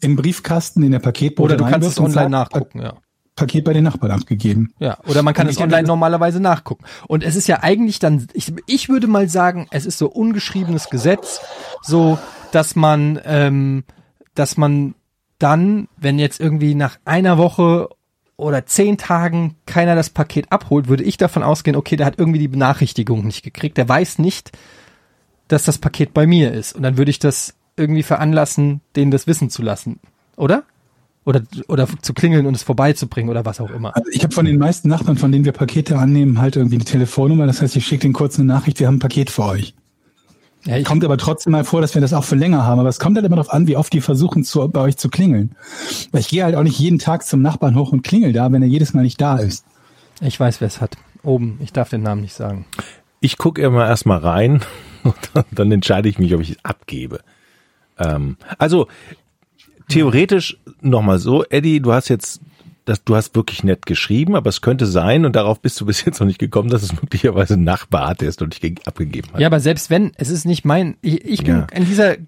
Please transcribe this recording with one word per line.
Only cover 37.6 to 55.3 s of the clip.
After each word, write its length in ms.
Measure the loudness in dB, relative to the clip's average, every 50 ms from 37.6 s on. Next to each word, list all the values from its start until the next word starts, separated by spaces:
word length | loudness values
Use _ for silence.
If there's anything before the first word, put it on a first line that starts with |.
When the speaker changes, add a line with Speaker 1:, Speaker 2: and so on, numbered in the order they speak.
Speaker 1:
heißt, 140 | -2 0 0
ich 100 | -2 -2
schicke 160 | -2 -2 0
denen 100 | 0 0 0
kurz 240 | 0 -2 0 2 2
eine 80 | 2
Nachricht, 340 | 4 2 2 0 0 0 2
„Wir 80 | 2 2
haben 80 | 2
ein 20 | 2
Paket 300 | 0 0 0 -2 -2 -2
für 140 | -2 -2 -2
euch.“ 300 | -2 -2 -4 -6 -8 -12 _ _ _ _ _ _ _ _ _ _ _ _ _ _ _ _ _ -8
Speaker 2:
Ja, 120 | -4 -4
ich 80 | -2 0
Speaker 1:
Kommt 200 | 0 0 2 2
aber 140 | 2 0 0
trotzdem 340 | 0 -2 -4 -2 0 0
mal 120 | 0 2 0
vor, 160 | 0 0 0
dass 140 | 0 0 2
wir 60 | 0
das 120 | 2 2
auch 120 | 0 -2 0
für 100 | 0 0
länger 280 | 2 2 4 2 2 2
haben. 160 | 2 2 2
Aber 80 | 2 0
es 100 | 0 0
kommt 180 | 0 2 2
halt 80 | 2 2
immer 100 | 2 2
darauf 160 | 2 0 0
an, 140 | 0 0 2 2
wie 80 | 2
oft 160 | 0 0 0
die 80 | -2 -2
versuchen, 420 | 0 0 0 2 0 2 0 0 -2
zu, 240 | 0 0 -2 0 0
bei 120 | 0 0
euch 160 | 0 0 0
zu 120 | -2 -4 -4
klingeln. 440 | 0 2 2 2 2 2 0 -2 -6 -12 -20 -20 -16 -14 -12 -10 -10 -12 -8 -4
Weil 80 | -4 -4
ich 60 | -2 -2
gehe 160 | -2 0 0
halt 100 | 0 2
auch 60 | 2
nicht 160 | 2 2 2 2
jeden 200 | 2 2 2 2
Tag 260 | 2 0 -2 -2 -2
zum 160 | -2 0 2
Nachbarn 340 | 2 2 0 0 0 2 2
hoch 160 | 2 2 2
und 100 | 0 -2
klingel 300 | 0 2 2 2 4 2
da, 180 | 2 2 2 2
wenn 120 | 2 2
er 60 | 4 2
jedes 240 | 2 2 2 2 2
Mal 80 | 2
nicht 180 | 2 2 0 0
da 160 | 0 0 0 0
ist. 260 | 0 -2 -4 -6 -12 _ _ _ _ _ _ _ _ _ _ -6
Speaker 2:
Ich 180 | -6 -6 -2 0
weiß, 220 | 0 0 0 -2
wer 80 | -4 -6
es 120 | -4 -6
hat. 160 | -8 -8 -8 -14 _ _ _ _
Oben. 360 | -2 -2 0 0 -2 -4 -6 -8
Ich 100 | -12 -6
darf 160 | -4 -4 -4 -4
den 140 | -4 -4
Namen 180 | -4 -2 -4 -4
nicht 120 | -6 -8 -10
sagen. 300 | -10 -8 -8 -8 -10 -12 -12 -14 -14 -14 -16 -20 _ _ _ _ _
Speaker 3:
Ich 180 | -4 -4 -2 -2
guck 200 | -2 -2 0 0
immer 280 | 0 2 2 2 2
erstmal 320 | 2 0 0 2 0 0 2
rein 420 | 0 0 2 2 2 2 2 2 0 -4 -10 -20
<laughs> 200 | -20 -20 -12 -2 -2
und 100 | -2 -2 -2 -8 -4